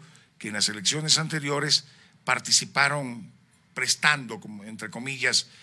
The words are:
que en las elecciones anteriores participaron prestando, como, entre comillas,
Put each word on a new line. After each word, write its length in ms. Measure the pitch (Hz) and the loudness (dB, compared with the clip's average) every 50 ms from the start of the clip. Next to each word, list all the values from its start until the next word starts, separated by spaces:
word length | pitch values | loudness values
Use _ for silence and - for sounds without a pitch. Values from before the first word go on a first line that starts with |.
| - - - - - _ _ - | -14 -20 -20 -20 -20 _ _ -12
que 80 | - | -10
en 80 | 107 104 | -6 -2
las 120 | 107 - | 0 0
elecciones 520 | - 107 107 92 - 139 156 156 151 143 156 | 0 -2 -2 -2 -2 0 0 2 2 2 2
anteriores 680 | 156 151 160 156 143 143 143 147 147 147 135 - - - - - - _ _ _ - | 2 0 -2 -2 -2 0 0 0 2 2 2 0 0 -4 -20 -20 -20 _ _ _ -2
participaron 1080 | 127 127 123 - - - - - 101 - 135 139 139 143 147 135 123 120 117 92 - - _ _ _ _ _ _ _ - | 0 0 0 2 4 4 4 2 2 2 4 4 4 2 0 -4 -6 -8 -10 -14 -16 -20 _ _ _ _ _ _ _ -8
prestando, 640 | 127 123 117 - - - 147 147 143 131 110 113 95 | -2 0 0 0 2 2 2 2 2 -2 -6 -10 -10
como, 240 | - 104 107 101 101 | -12 -14 -14 -14 -14
entre 260 | 110 110 104 110 104 | -14 -12 -12 -10 -10
comillas, 580 | - 117 123 135 139 123 127 127 117 - - - - - | -10 -8 -8 -8 -4 0 0 2 2 2 0 -2 -8 -20